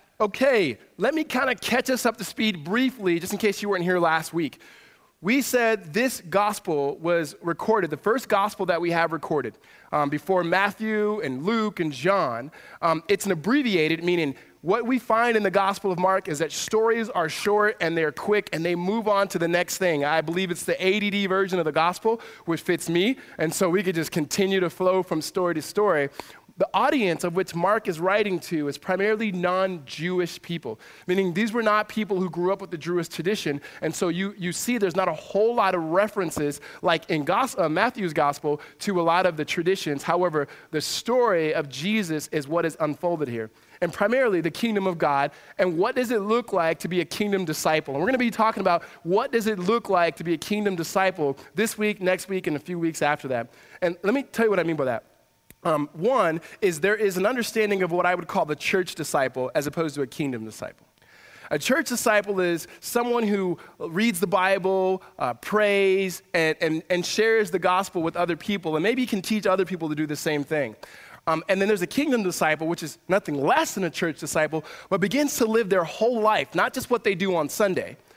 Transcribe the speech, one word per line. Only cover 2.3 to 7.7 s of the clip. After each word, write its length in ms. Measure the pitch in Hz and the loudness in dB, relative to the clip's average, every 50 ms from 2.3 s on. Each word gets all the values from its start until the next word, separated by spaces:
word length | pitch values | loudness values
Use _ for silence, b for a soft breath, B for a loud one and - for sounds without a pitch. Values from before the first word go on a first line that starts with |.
| - - 226 220 196 165 143 | -4 -2 -2 -2 -2 -2 -4
briefly, 560 | 165 196 240 262 254 - - 196 185 170 165 | -2 0 2 2 0 0 0 0 0 0 0
just 120 | 160 - 208 | 0 -4 -4
in 60 | 185 | 0
case 240 | - 208 202 - - | 0 0 0 0 -2
you 60 | 208 | -2
weren't 160 | 196 180 170 | -2 0 2
here 160 | 180 180 180 | 2 2 4
last 340 | 170 165 160 160 156 - - | 4 4 2 0 -2 -2 -4
week. 260 | 170 165 135 - - B B B B B B B B B B B _ | -4 -4 -4 -6 -10 B B B B B B B B B B B _
We 200 | - 180 247 277 | -2 0 2 2
said 540 | 240 - - 247 233 226 220 208 180 160 147 | 2 2 2 2 2 2 2 0 -4 -4 -2
this 280 | 202 247 262 - - - 170 | 0 0 0 -2 -4 -10 -2
gospel 680 | 147 196 208 208 208 - - - 160 143 139 139 - | 0 2 2 2 -2 -4 -4 -2 0 0 0 0 -2
was 400 | - 160 170 175 170 160 143 - - | -2 -2 0 0 0 0 -2 -8 -8
recorded, 500 | - 170 165 - - - | -4 -4 -4 -2 0 2